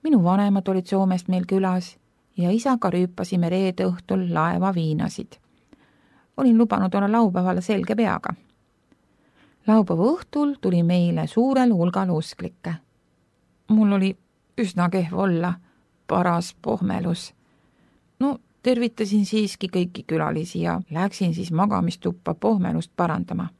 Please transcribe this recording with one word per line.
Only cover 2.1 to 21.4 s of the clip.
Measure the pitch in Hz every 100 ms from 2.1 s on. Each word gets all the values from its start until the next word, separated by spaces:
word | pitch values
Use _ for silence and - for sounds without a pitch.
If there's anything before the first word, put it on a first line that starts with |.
| _ _ -
ja | 175
isaga | 214 269 254 196
rüüpasime | 175 180 180 185 180 170
reede | 185 190 180 190
õhtul | 175 - 190 180
laeva | 165 160 175 185
viinasid. | 180 160 156 170 - - - _ _ _ - _ _ _ _ _ -
Olin | 269 226
lubanud | 226 202 190
olla | 196 202
laupäeval | 226 226 180 180 180
selge | 180 202 180 214
peaga. | 220 - - 160 _ _ _ _ _ _ _ _ _ _ _ _ -
Laupäeva | 220 185 170 214
õhtul | 349 - 294 294 277
tuli | 190 180
meile | 170 180 175 165 160
suurel | - 254 269 247
hulgal | 190 175 185 190
usklikke. | 160 160 - 180 _ - 160 _ _ _ _ _ _ _ _ _
Mul | 214 214
oli | 202 190 190 _ _ _ -
üsna | 214 185 175
kehv | 190 170 180
olla, | 196 170 175 180 _ _ _ _ -
paras | - 180 170 175 -
pohmelus. | - 214 190 185 175 170 - _ _ _ _ _ _ _ _ _
No, | 269 277 _ _
tervitasin | - 247 240 - 208 208 196
siiski | 214 208 - 190
kõiki | 185 180 - -
külalisi | 160 156 156 170 175
ja | 170 170 185
läksin | 156 196 - 180
siis | 165